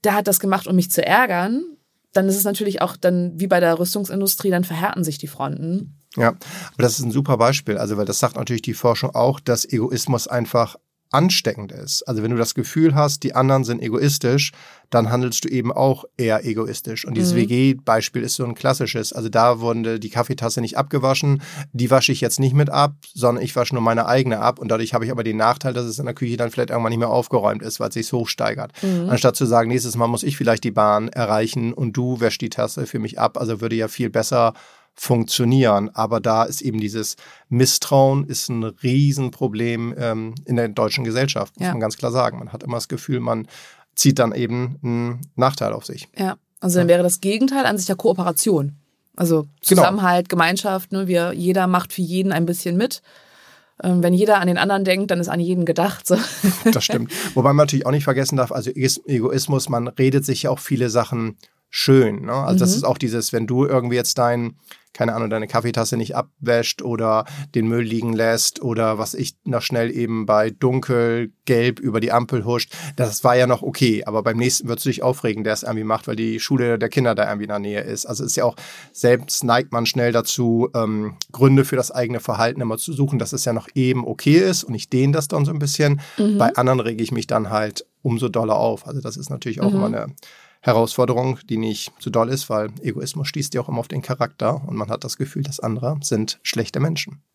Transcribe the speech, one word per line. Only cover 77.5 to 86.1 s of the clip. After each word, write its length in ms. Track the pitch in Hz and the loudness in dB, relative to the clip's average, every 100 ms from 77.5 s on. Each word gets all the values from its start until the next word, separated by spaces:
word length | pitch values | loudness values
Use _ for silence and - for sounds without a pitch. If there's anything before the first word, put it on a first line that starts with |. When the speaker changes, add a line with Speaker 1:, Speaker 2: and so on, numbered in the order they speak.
| 104 | -6
Speaker 2:
Nähe 220 | 101 104 | -4 -6
ist. 240 | 107 107 - | -6 -8 -8
Also 160 | 110 | -8
ist 140 | - - | -4 0
ja 80 | |
auch, 100 | 123 - - - - | 0 -2 -20 -20 -20
selbst 500 | - 123 123 127 - | 0 4 4 0 -4
neigt 280 | 123 120 - | 2 0 0
man 140 | 120 | -2
schnell 260 | 117 131 120 | -2 0 2
dazu, 560 | 117 117 - 120 113 123 | 2 0 0 2 2 2
ähm, 420 | 120 110 107 107 - - | 0 -2 -2 -6 -8 -12
Gründe 340 | 123 135 135 | 4 6 6
für 100 | 135 | 4
das 160 | 131 120 | 0 -2
eigene 280 | 127 120 120 | -2 -2 -4
Verhalten 400 | - 110 117 143 | -4 0 0 0
immer 160 | 117 110 | -4 -4
zu 160 | - | -6
suchen, 260 | 139 143 135 | -2 0 0
dass 140 | 117 | -2
es 120 | 127 | -4
ja 60 | 127 | -2
noch 140 | 113 - | -4 -4
eben 320 | 135 127 127 120 | 0 2 0 -4
okay 300 | 110 143 160 | -2 4 6
ist 260 | 190 180 | 6 0
und 100 | - | -4
ich 160 | 110 - | -8 -2
dehne 220 | 127 139 | 2 2
das 140 | 156 147 | 2 0
dann 160 | 160 | -2
so 60 | 143 | -2
ein 80 | 156 | -2
bisschen. 400 | 147 - 147 143 - | -4 2 2 2 -4